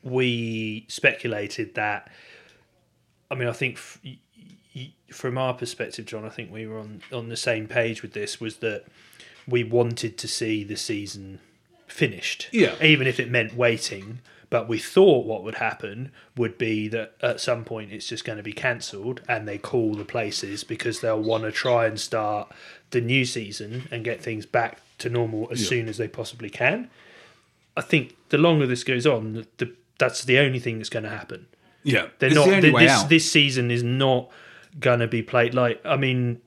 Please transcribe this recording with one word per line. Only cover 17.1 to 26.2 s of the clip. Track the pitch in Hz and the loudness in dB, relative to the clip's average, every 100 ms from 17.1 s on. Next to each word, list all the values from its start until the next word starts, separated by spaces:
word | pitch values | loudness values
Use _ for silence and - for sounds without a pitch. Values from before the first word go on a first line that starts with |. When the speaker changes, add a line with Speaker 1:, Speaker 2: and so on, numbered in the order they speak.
| _ | _
Speaker 1:
at | 123 117 | -2 -2
some | - 120 | -2 -2
point | 113 113 104 | -4 -10 -10
it's | 107 - | -12 -10
just | 113 | -10
gonna | - 107 | -8 -10
be | 101 | -10
cancelled | - 110 101 - 135 110 127 - | -4 -4 -4 -8 -8 -8 -8 -6
and | 117 107 | -6 -4
they | 101 | -10
call | - 127 110 | -4 0 0
the | 107 101 | -2 -6
places | 120 107 - 98 101 | -4 -4 -6 -8 -10
because | - 110 120 110 | -10 -6 -4 -2
they'll | 117 110 | -2 0
wanna | 110 113 110 | 0 0 0
try | - 131 120 113 | -2 2 4 2
and | 110 | 0
start | - 110 107 104 104 - - - _ | -4 -2 -2 -4 -6 -16 -20 -20 _
the | 127 | -4
new | 117 135 123 | 2 2 2
season | 117 104 101 104 120 131 | -4 -8 -10 -10 -10 -8
and | 117 | -6
get | 113 110 | -6 -6
things | - 110 101 | -6 -8 -2
back | 123 113 - _ _ | 0 0 -6 _ _
to | 127 | -2
normal | 120 113 110 113 | 0 0 -2 -6
as | 123 | -4
Speaker 2:
Yeah. | 104 | -2
Speaker 1:
soon | 123 113 | -2 -4
as | 104 | -6
they | 107 | -6
possibly | - | -6